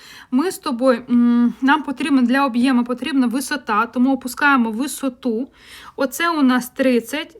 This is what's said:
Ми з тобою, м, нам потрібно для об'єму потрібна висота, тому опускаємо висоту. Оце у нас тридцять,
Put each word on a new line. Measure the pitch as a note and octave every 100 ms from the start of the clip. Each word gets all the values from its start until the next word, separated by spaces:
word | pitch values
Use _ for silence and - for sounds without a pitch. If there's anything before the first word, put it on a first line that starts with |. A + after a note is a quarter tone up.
| - - -
Ми | B3+ F4
з | F#4
тобою, | D#4 A#3 C4 A#3 A#3+
м, | A#3+ A#3+ A#3+ A#3+ -
нам | C4 D4+
потрібно | C#4 C4 D4+ C4+
для | A#3+ C4+ C#4
об'єму | A#3 C4 B3
потрібна | A#3+ B3 - C4+ B3
висота, | B3 C#4 D4 - G#3 A3+
тому | B3+ B3+
опускаємо | C4 B3+ - C#4+ C#4 A3+
висоту. | A3 D4 - C4+ B3+ B3+ A3 C#4 _ - - - -
Оце | C4 - E4
у | D#4
нас | C4 B3+ B3
тридцять, | - C4 A#3+ A#3 D4 D#4+ -